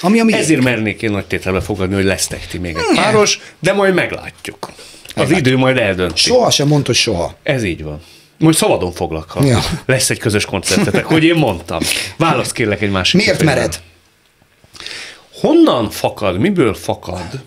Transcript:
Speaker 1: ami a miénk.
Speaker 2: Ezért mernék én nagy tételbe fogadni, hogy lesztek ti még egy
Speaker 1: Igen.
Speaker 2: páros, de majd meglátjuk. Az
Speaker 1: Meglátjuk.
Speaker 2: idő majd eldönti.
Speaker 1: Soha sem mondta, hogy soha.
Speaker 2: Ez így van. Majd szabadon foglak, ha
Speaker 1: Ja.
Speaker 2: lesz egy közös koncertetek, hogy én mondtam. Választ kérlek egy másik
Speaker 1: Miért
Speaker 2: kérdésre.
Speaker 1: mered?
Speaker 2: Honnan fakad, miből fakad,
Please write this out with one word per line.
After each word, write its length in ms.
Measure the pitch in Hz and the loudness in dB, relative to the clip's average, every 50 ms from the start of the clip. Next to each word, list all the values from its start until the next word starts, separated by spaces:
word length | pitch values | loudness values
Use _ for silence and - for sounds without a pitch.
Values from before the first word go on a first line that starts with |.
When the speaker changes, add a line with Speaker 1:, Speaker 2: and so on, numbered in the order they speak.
Speaker 1:
ami 180 | - 180 214 226 | 0 2 4 4
a 40 | 226 | 4
miénk. 180 | 226 - - | 4 2 2
Speaker 2:
Ezért 220 | 170 151 160 135 127 | 2 2 2 2 2
mernék 380 | 127 120 110 110 107 92 - | 2 0 0 -2 -4 -4 -2
én 100 | - 110 | -2 -2
nagy 140 | 104 98 92 | -2 -2 -4
tételbe 360 | - - 87 - 92 95 95 | -4 -4 -4 -2 0 -2 -2
fogadni, 340 | 90 - 110 95 95 92 98 | -2 -2 -4 -2 -2 -2 0
hogy 100 | 98 98 | 2 2
lesztek 420 | 98 90 82 - - - - - - | 2 0 0 -2 -6 -6 -8 -10 -10
ti 100 | - 87 | -10 -8
még 180 | 90 87 80 | -8 -6 -4
egy 80 | - 480 427 | -2 0 2
Speaker 1:
Igen. 120 | 349 - 180 | 2 2 2
Speaker 2:
páros, 360 | 208 220 214 208 - - - - - - - | 2 2 2 2 2 0 -4 -6 -14 -12 -4
de 140 | 156 180 202 | -2 -2 0
majd 200 | 202 196 190 185 | 2 2 2 2
meglátjuk. 640 | 170 127 110 - - - - - - - - - - - - | 2 0 -2 -6 -10 -12 -14 -18 -16 -14 -16 -14 -12 -14 -16
Az 60 | - - - - - - - - - | -16 -16 -20 -20 -20 -20 -20 -10 -6
Speaker 1:
Meglátjuk. 240 | - 147 131 160 185 131 127 | -2 0 2 2 2 2 2
Speaker 2:
idő 100 | 131 127 | 2 4
majd 200 | 131 131 110 - | 4 2 2 2
eldönti. 420 | 113 101 95 90 90 87 82 - | 2 0 0 0 -2 -2 0 0
Speaker 1:
Soha 300 | - 143 233 254 226 - | 0 2 4 4 4 4
sem 160 | - - 139 143 | 2 2 2 2
mondta, 200 | 151 143 135 - | 2 2 2 0
hogy 80 | 120 | 0
soha. 400 | - - 120 101 85 82 71 - - - | 0 0 0 0 -2 -2 -4 -6 -8 -4
Speaker 2:
Ez 200 | - 143 131 110 | -4 -2 -2 -2
így 200 | 95 80 - 78 | -4 -4 -6 -8
van. 180 | 78 73 76 - - - - - _ _ - | -10 -12 -12 -14 -20 -20 -20 -20 _ _ 0
Majd 180 | 160 160 160 | 2 2 4
szabadon 360 | - 214 208 139 - 92 90 | 4 2 2 2 0 -2 -4
foglak, 380 | 80 - 92 76 78 80 78 - | -4 -4 -6 -4 -4 -6 -8 -6
ha 160 | - - 139 | -2 0 2
Speaker 1:
Ja. 140 | 139 120 101 - - 165 - - | 4 4 2 0 -2 -4 -4 -2
Speaker 2:
lesz 240 | - 131 117 - - | -2 0 0 0 -2
egy 100 | 123 - | -2 -2
közös 260 | - 120 101 104 95 | 0 0 0 0 0
koncertetek, 600 | - - 95 85 - 95 196 202 117 98 - - | -2 -4 -4 -2 0 0 0 2 2 0 0 0
hogy 180 | - 160 160 156 | 2 2 4 4
én 120 | 165 175 | 4 4
mondtam. 460 | 165 143 117 95 82 - - 90 82 80 - - - - - - - | 4 2 0 0 -4 -6 -8 -6 -6 -4 -4 -4 -6 -6 -8 -4 -2
Választ 340 | 156 165 147 123 104 - | 0 0 0 0 -2 -4
kérlek 300 | - - 123 107 101 95 | -4 -2 -2 0 0 0
egy 100 | 107 101 | -2 -2
másik 240 | 98 95 90 - - 180 | 0 0 0 2 2 2
Speaker 1:
Miért 160 | 220 214 - - | 2 2 0 2
Speaker 2:
kérdésre. 180 | 165 151 131 123 | 2 0 2 0
Speaker 1:
mered? 200 | 117 110 - - - - _ _ _ _ _ _ _ _ _ _ _ _ _ _ _ _ - - - - - - - - - - - _ - | -2 -4 -6 -8 -14 -18 _ _ _ _ _ _ _ _ _ _ _ _ _ _ _ _ -20 -18 -16 -16 -14 -14 -16 -18 -20 -20 -20 _ -10
Speaker 2:
Honnan 560 | - - 220 311 339 330 262 160 123 110 101 | -2 0 4 6 6 6 6 4 2 0 -4
fakad, 480 | - - - 123 - - 104 95 87 90 | -4 -4 -4 -4 -4 -2 -2 -2 0 2
miből 340 | 127 196 202 175 139 107 90 | 0 2 2 2 2 0 0
fakad, 680 | - - - 104 - - - 90 92 87 87 - 135 - | -2 -4 -6 -6 -6 -8 -10 -10 -10 -10 -10 -12 -14 -16